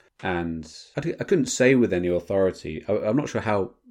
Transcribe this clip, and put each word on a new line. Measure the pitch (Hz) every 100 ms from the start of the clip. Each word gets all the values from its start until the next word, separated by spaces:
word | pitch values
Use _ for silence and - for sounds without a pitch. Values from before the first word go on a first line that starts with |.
| _ _
And | 95 87 85 82 76 - - -
I |
d-, | 151 -
I |
couldn't | - 185 127
say | - 127 135
with | 107
any | 90 87
authority, | 87 - 98 95 87 - 78 -
I, | 104
I'm | 107 127
not | 147
sure | 117
how, | 110 104 92 - _